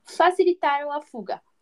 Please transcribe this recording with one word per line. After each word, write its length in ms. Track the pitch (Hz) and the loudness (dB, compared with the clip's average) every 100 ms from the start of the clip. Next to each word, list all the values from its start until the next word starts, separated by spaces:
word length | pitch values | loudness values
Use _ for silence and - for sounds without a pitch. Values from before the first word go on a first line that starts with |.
facilitaram 880 | - - 349 359 359 349 311 285 294 | -8 0 2 4 2 2 0 -2 -4
a 100 | 294 | -8
fuga, 400 | 294 247 190 - _ _ | -10 -12 -12 -12 _ _